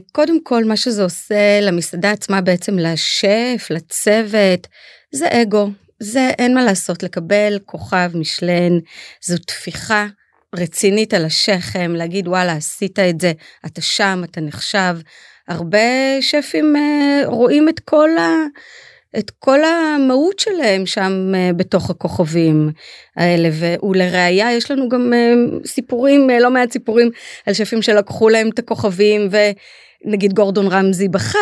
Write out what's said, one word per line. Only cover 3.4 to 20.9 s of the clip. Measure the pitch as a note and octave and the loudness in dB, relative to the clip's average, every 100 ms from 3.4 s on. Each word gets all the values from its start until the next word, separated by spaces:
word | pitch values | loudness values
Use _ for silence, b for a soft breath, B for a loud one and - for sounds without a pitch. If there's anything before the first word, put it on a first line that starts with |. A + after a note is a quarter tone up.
| B3 A#3+ - | 0 -4 -6
לצוות, | D#3+ - - G#3+ A3 G#3+ G#3+ G3 F3+ - B B B B | -8 -6 -4 2 2 2 2 2 2 -4 B B B B
זה | C4+ E4+ A#3+ | -4 0 0
אגו. | A3 G#3 G3+ G3+ _ - | 2 2 0 -4 _ -14
זה | G#3 C4 B3+ - | -4 0 0 0
אין | B3 | 2
מה | B3+ | 2
לעשות, | A#3+ F#3 - E3+ | 2 0 -4 -6
לקבל | F3+ F3+ E3 G#3 G#3 G3+ - | -6 -8 -2 0 0 -2 -8
כוכב | E3 - F#3+ F3 | -16 -4 -2 0
משלן, | E3 D#3 - F3 F3 F3 F3 E3 B B B - | -2 -6 -4 -2 2 2 0 -2 B B B -6
זו | F3 | -6
טפיחה | - - F3 - - G#3 G#3 G3+ _ _ - F3 | -6 -12 -12 -10 -2 -2 -2 -10 _ _ -14 -8
רצינית | E3 - G3+ G#3 A3 | -6 0 2 2 0
על | F#3+ D#3+ | 0 0
השכם, | - - F#3 - F#3+ F3 E3+ | -2 0 -2 -2 -6 -4 -4
להגיד, | E3+ G3 F3 | -4 -4 -2
"וואלה, | F#3 F3+ | 0 0
עשית | D#3 - - F#3+ G3+ | -2 -6 -8 -6 0
את | F3+ D#3+ | 0 0
זה, | F3+ D#3 B B E3 | -2 -4 B B -16
אתה | E3+ | -8
שם, | - - G3 F#3 | -6 -2 0 -2
אתה | F3 D#3+ | -6 -8
נחשב." | D3+ - - G3+ F#3 E3 D#3 B B B - | -10 -8 -4 -2 -2 -4 -10 B B B -10
הרבה | E3 E3+ G#3 A#3 C4 C4+ C4+ | -8 0 2 2 0 0 -2
שפים, | C4 D4 C#4+ D#4+ D4+ D4 | 0 -2 -2 0 2 2
אה, | D4 D4 C#4+ C#4+ B3+ | 2 0 2 2 0
רואים | A3+ A#3+ D4 D#4 | 2 4 4 2
את | D#4+ | 0
כל | - D4+ D#4 E4 | 0 2 4 2
ה-, | E4 E4 D4+ B B B B B B - | 2 0 -2 B B B B B B -8
את | G#3 - | -8 -4
כל | C4+ C#4 | 2 4
המהות | D#4+ E4+ D#4 D4 C4 C4 E4+ G4+ | 4 2 0 2 2 2 0 -2
שלהם | A4 F4+ A#3 F#3+ | -4 0 0 0
שם, | F#3 | -2